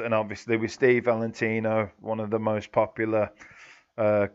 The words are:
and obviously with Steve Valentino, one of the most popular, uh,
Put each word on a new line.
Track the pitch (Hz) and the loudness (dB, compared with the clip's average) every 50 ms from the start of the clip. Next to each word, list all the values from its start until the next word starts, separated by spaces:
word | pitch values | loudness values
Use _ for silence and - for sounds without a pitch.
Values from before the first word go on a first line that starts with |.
| 113 | -4
and | 117 113 | -2 0
obviously | 107 107 101 101 - - 117 113 110 | 0 0 -2 -8 -12 -2 -2 0 0
with | 110 107 | 0 -4
Steve | - - 131 123 123 120 117 | -2 2 4 4 4 4 2
Valentino, | 123 113 110 113 113 110 - 117 110 113 113 110 110 110 110 107 95 - _ | 0 0 0 -2 -6 -4 -2 -2 -2 0 0 0 0 0 0 -2 -2 -8 _
one | 104 107 110 110 | -8 -6 -6 -4
of | 110 104 | -2 -2
the | 110 113 | -2 0
most | 107 107 107 107 - - - | 0 0 -2 -2 -4 -2 0
popular, | 117 107 - - 113 110 110 110 110 104 101 - _ - - - - - - - - _ _ _ | 0 0 0 -2 -4 -2 0 0 0 0 -2 -6 _ -20 -20 -20 -20 -20 -20 -20 -20 _ _ _
uh, | - 110 104 107 104 101 101 - | 0 0 2 2 2 0 0 -4